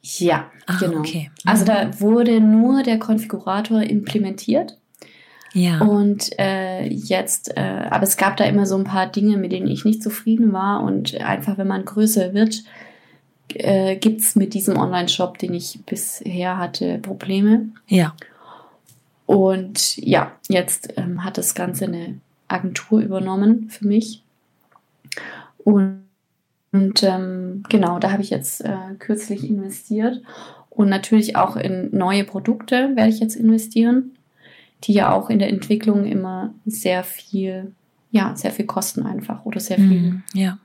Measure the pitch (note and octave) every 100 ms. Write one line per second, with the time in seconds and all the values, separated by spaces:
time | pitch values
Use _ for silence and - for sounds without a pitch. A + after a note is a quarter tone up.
0 | - - F3 D3+ - - - F3+ F#3 D#3+
1 | D3+ D#3+ D3+ _ - G#3+ F#3 G#3 - -
2 | G3+ A3+ A#3+ A3+ A3 G#3+ A#3+ C4+ B3 A3
3 | A3 A3 - - - G3 G#3+ A3 G#3+ G#3
4 | G#3 G#3+ F#3+ G3 - B3 E4+ - _ _
5 | - - - - - F#3+ F3+ E3 G#3 G#3
6 | G3+ G3+ - - G3 F#3+ F#3+ F#3 A3 G#3
7 | G#3+ F#3 - - - - G3 F#3+ - F#3+
8 | G3 - F#3+ G3+ G3+ G3+ G3 F#3+ G3 G3
9 | F#3 - G#3 G3+ F#3 F#3 F#3+ - G#3+ A3
10 | - G#3+ - A3+ A#3 F#3+ G3 G3+ - -
11 | - - - G3 - G3 G3 F#3+ F#3+ G#3
12 | A3 A3 F#3 G3+ A3 - - - - -
13 | _ _ _ _ _ - - G3 F#3+ F#3+
14 | A3 A3 - - G3 G3+ G3 F#3 F#3 F3+
15 | F3 - F3+ - F3+ F3 - - - A3
16 | - - - F3+ F3+ F#3 F3 - - F3
17 | G3+ F#3+ - F#3+ G3+ A3 - - _ F#3
18 | D#3+ D#3 - _ - - - _ _ _
19 | _ _ _ G3 F#3+ F#3+ F#3 G#3+ - -
20 | - E3 - - - F#3 F3 - - -
21 | F3+ F3+ F#3 - - - F3+ E3 F#3 E3+
22 | E3+ C3+ _ _ _ F#3 F#3 F3+ - A3
23 | G#3+ F#3+ F#3+ F#3+ G3+ A#3 - - G#3 G#3
24 | - - _ _ _ _ _ _ _ _
25 | - - - - - _ - G3+ F#3+ F#3+
26 | F#3+ _ _ _ _ _ _ G3 G3 -
27 | G3 F#3 F#3 F#3 F#3 F#3+ G3+ G#3+ F3 F3
28 | F#3+ G3 G3 F#3+ - - A#3 G3 F#3 G3
29 | - G#3+ - G3 - G#3 G3 - - G#3+
30 | A3+ B3+ - - - - _ - G3+ F#3+
31 | F#3+ A3 A3 - F#3 - - F#3 F#3 G3
32 | F#3 G3 G3 G3 F#3+ A3 - B3 C4+ C4
33 | A3 A3 A3+ - A3+ A3 A3 A#3 A3+ B3+
34 | B3+ - _ _ _ - _ _ - G3+
35 | F#3+ F#3+ G#3 A3 G3 F#3+ - G#3+ G#3+ G3+
36 | G3+ G3+ F#3 F#3 G3 - - G#3+ F#3+ F3+
37 | F#3 - - G3 F#3+ F#3 F#3+ - _ _
38 | _ A3 F#3+ - - - G#3+ - - -
39 | - - - - - - - F#3 G3 F3+
40 | F3 F3+ - G3 F#3+ F#3+